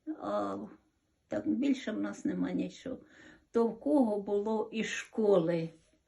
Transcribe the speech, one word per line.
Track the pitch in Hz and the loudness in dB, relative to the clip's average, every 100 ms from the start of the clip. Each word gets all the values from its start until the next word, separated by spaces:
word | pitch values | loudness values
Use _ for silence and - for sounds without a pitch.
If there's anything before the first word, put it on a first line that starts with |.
| 311 311 | -12 -8
А | - 208 196 196 208 - _ _ _ _ _ | -4 -4 -4 -6 -10 -16 _ _ _ _ _
так | - - | -4 0
більше | - 131 - - | 2 2 0 -2
в | 104 | -4
нас | 101 101 - | -4 -4 -4
нема | 90 90 | -2 -2
нічого». | 92 180 - - - - - - - _ | -2 -4 -8 -12 -12 -14 -20 -20 -20 _
То | 233 233 | 2 2
в | 220 | 0
кого | 285 294 233 208 | 2 4 4 0
було | 202 202 214 220 233 | 0 0 0 -2 -2
із | 226 202 | -4 -4
школи, | - - - 208 190 165 170 165 - _ _ | -6 -6 0 6 6 6 0 -2 -8 _ _